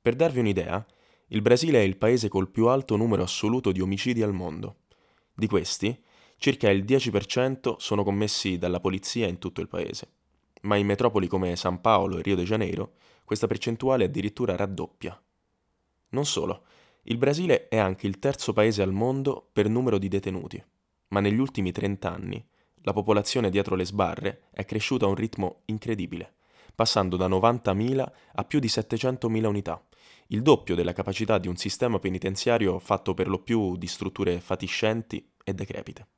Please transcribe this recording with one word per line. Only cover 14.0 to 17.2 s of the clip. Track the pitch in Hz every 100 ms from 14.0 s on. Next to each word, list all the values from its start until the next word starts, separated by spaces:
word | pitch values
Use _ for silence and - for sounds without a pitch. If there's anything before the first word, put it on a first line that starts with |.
addirittura | 95 73 101 - 123
raddoppia. | 92 98 95 82 _ - 92 _ _ _ _ _ _ _ _ _
Non | 123
solo, | 143 - 85 95 _ _ _ _
il | -
Brasile | 117